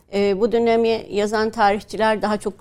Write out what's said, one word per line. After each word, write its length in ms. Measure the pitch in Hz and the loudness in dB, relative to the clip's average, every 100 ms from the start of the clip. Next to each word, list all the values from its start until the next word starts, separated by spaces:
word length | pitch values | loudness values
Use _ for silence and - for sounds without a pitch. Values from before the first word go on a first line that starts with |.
| _ | _
Ee, 260 | 196 202 190 | -2 0 2
bu 120 | 226 | 0
dönemi 540 | 233 233 226 226 220 - | 2 2 2 2 0 -4
yazan 400 | 202 208 214 220 | -4 -2 0 -2
tarihçiler 720 | 220 208 202 - 202 220 214 | 2 2 2 -4 -2 0 0
daha 140 | 202 214 | -2 -2
çok 180 | 208 - | -4 -6